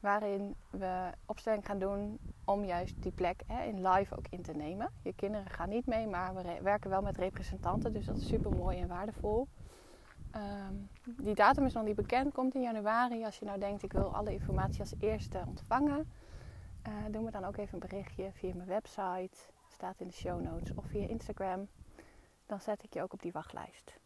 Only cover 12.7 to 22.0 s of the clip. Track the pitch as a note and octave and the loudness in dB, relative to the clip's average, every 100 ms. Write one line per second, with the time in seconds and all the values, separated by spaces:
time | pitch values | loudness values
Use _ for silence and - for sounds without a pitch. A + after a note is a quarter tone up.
12.7 | A3 G#3 A3+ B3 A#3 A3 - G#3 G3+ G3+ | 2 4 4 4 2 -4 -4 -6 -2 -2
13.7 | G3+ F#3+ - G3 F#3+ G#3 G3 - F#3+ F#3+ | -2 0 2 2 2 0 0 2 2 2
14.7 | - G3+ - G#3 G#3+ - F#3+ F3 E3+ - | 0 -4 0 2 2 -2 -4 -4 -6 0
15.7 | A#3+ D4 C#4+ D#4+ - - - - - - | 4 4 2 -2 -8 -14 -14 -12 -14 -14
16.7 | - - G#3 G#3+ G#3+ A3+ G#3+ F#3+ G3+ G3+ | -10 -8 -4 -4 -2 -2 -4 -4 -4 -4
17.7 | F#3 F#3 F#3+ - - F#3+ F#3+ F#3 F3+ F3+ | -6 -6 -6 -6 -6 -6 -4 -4 -4 0
18.7 | G3 - - F#3+ F3+ F#3 - - - - | -2 -2 -4 -2 0 -4 -8 -20 -20 -20
19.7 | - F#3 F#3+ F3+ - F3+ F3 E3+ E3 - | -8 -8 -6 -10 -6 -4 -2 -2 -4 -4
20.7 | - - G#3 G3+ A3+ - G#3 G3 F#3 G3+ | -6 -4 -2 -2 -4 -4 -4 -2 -2 -4
21.7 | - - - | -12 -18 -18